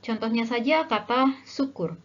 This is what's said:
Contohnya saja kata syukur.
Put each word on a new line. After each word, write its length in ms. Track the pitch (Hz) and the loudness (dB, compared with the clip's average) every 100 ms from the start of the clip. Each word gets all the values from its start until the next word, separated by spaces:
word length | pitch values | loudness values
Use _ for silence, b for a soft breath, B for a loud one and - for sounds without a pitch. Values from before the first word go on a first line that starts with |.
Contohnya 480 | - 220 226 233 226 | -4 -4 0 0 0
saja 400 | 240 233 311 311 | -2 2 2 2
kata 560 | 214 - 247 269 269 | -2 0 2 2 0
syukur. 560 | - - - - 165 170 | -10 -4 -4 -2 -6 -6